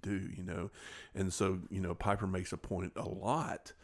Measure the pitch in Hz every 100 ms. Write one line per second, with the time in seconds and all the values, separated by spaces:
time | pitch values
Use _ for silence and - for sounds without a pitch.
0 | 98 98 95 - 90 85 95 - - -
1 | - - 95 - 98 92 - 95 90 87
2 | 104 98 98 92 92 - - 92 92 -
3 | - 95 104 147 156 - - -